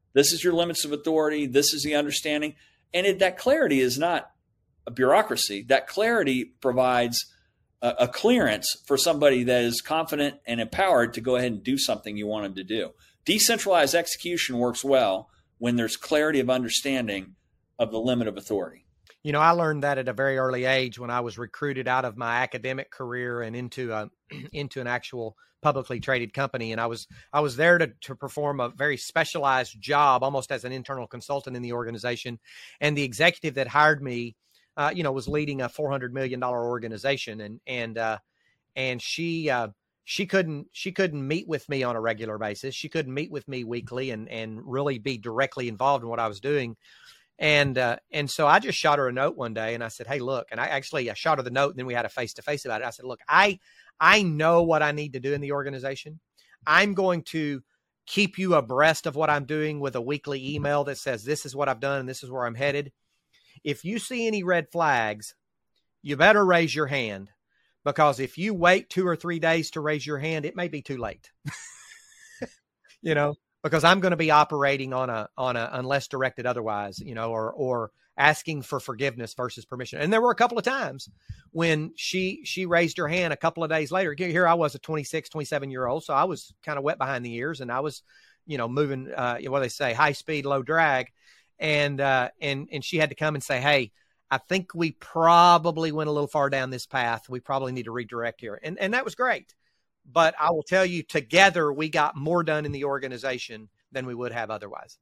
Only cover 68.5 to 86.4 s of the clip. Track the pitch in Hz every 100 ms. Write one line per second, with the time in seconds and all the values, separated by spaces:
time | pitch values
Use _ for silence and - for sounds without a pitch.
68.5 | 190 175 190 - 180 185 160 170 170 165
69.5 | 165 151 160 151 151 131 143 156 160 151
70.5 | 180 175 151 - 131 113 - _ _ 147
71.5 | - - - - - - - - - -
72.5 | _ _ _ _ _ 170 151 147 143 _
73.5 | _ 151 160 160 190 185 165 156 151 151
74.5 | 151 139 139 131 127 131 113 104 - 127
75.5 | 120 117 131 127 139 - 135 131 127 123
76.5 | 120 110 104 101 95 - 113 113 113 110
77.5 | - 131 120 110 _ _ - 143 156 -
78.5 | 151 123 139 - 117 139 120 117 - 123
79.5 | - 120 127 123 - 156 220 247 - 240
80.5 | 233 240 269 180 135 - _ - - -
81.5 | 160 165 156 156 - - 185 185 320 269
82.5 | - 180 170 170 - 151 175 170 143 160
83.5 | 165 156 160 139 185 180 147 180 165 175
84.5 | 170 151 135 - 156 135 160 - 156 143
85.5 | 147 139 131 123 147 - 139 185 156